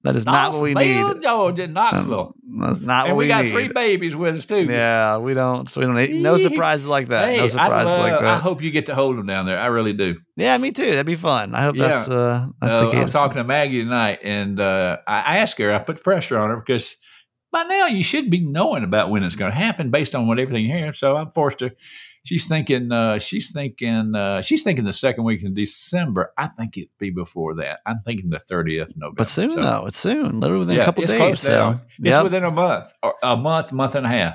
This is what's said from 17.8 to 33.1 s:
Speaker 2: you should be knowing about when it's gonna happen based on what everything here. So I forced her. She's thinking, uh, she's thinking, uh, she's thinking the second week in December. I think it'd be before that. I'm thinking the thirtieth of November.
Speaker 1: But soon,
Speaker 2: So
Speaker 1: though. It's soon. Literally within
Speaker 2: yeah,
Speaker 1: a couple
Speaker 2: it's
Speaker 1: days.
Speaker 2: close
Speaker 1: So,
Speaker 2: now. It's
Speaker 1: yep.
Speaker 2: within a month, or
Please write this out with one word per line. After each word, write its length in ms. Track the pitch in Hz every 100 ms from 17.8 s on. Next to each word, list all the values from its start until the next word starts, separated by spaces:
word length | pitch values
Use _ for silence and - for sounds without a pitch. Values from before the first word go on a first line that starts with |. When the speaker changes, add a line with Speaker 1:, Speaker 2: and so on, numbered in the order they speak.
| 359
Speaker 2:
you 160 | 202
should 280 | 170 294 262
be 100 | 175
knowing 440 | 156 151 214 190
about 260 | 95 107 92
when 120 | 104
it's 120 | 92 85
gonna 180 | 95
happen 360 | 123 226 - 135
based 240 | 143 147
on 120 | 135 113
what 120 | 117
everything 260 | 131 120 110
here. 260 | 170 151
So 240 | 147 139 147
I 100 | 156
forced 300 | - 143 -
her. 120 | 123 - - - - _
She's 240 | - 170 -
thinking, 460 | 156 120 127 120
uh, 260 | 120 113 107
she's 320 | - 101 -
thinking, 640 | 147 139 - 120 113 110
uh, 280 | 107 98 98
she's 200 | - 311
thinking 220 | 214 139
the 80 | 104
second 320 | - 135 117
week 180 | 113 104
in 120 | 98
December. 800 | 98 104 - - 180 160 92 - -
I 120 | 156
think 280 | - 226 98
it'd 140 | - _
be 100 | 101
before 460 | 90 85 87 80 80
that. 240 | 71 78 -
I'm 120 | 113
thinking 280 | 117 110 92
the 100 | 76
thirtieth 520 | - 90 85 80 78
of 60 | -
November. 160 | 73 -
Speaker 1:
But 120 | 117
soon, 240 | - 240
Speaker 2:
So 100 | 330
Speaker 1:
though. 220 | - 110 101
It's 100 | -
soon. 400 | 190 285 285 110
Literally 200 | 143 190
within 160 | 175 175
Speaker 2:
yeah, 60 |
Speaker 1:
a 20 |
couple 180 | - 175
Speaker 2:
it's 100 | 170
Speaker 1:
days. 60 | 226
Speaker 2:
close 220 | 180 -
Speaker 1:
So, 120 | - 113 110
Speaker 2:
now. 80 | 120 - -
It's 100 | 117
Speaker 1:
yep. 120 | 139
Speaker 2:
within 220 | 185 185
a 60 | 175
month, 420 | 160 180 101 - -
or 120 | -